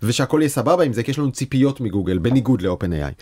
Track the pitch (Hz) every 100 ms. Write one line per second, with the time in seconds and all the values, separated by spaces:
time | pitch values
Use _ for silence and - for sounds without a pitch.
0 | 104 123 135 156 151 139 117 180 160 113
1 | 117 139 143 - 127 131 139 139 117 98
2 | 90 92 82 131 123 127 92 107 92 80
3 | 71 -